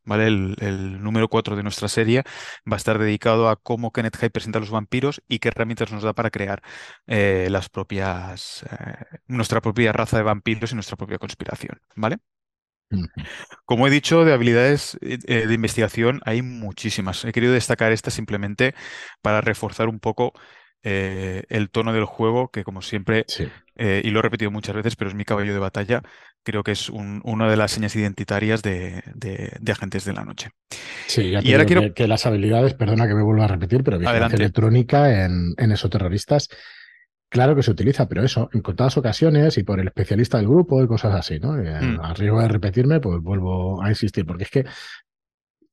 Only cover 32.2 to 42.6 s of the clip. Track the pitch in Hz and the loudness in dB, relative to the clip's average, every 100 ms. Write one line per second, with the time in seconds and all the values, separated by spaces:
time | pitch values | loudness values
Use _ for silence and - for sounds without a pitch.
32.2 | 127 104 107 113 131 135 104 113 113 104 | 2 2 2 4 4 2 2 2 4 4
33.2 | 107 110 104 92 90 127 131 180 123 117 | 4 4 4 2 2 2 2 2 2 2
34.2 | 117 110 104 98 110 120 117 143 143 104 | 4 4 2 2 4 4 4 4 6 4
35.2 | 92 90 87 82 113 107 92 98 90 101 | 2 0 0 0 2 2 0 0 0 -2
36.2 | - 147 - - - - - _ _ _ | 0 0 0 -10 -20 -20 -20 _ _ _
37.2 | _ 123 131 143 117 87 104 - 110 87 | _ 2 4 4 2 2 2 2 0 0
38.2 | 131 - - 107 95 87 127 143 117 - | 0 0 -2 -2 -2 0 0 2 0 2
39.2 | 165 147 156 - 95 98 95 - 98 104 | 4 6 4 4 0 0 -2 -2 0 2
40.2 | 120 120 104 160 175 131 123 113 110 95 | 2 2 4 4 4 4 2 2 2 0
41.2 | - 78 117 151 85 78 - 76 82 85 | -2 -4 -4 -2 -2 -2 -2 -2 -4 -2
42.2 | 104 113 113 101 | 2 2 2 2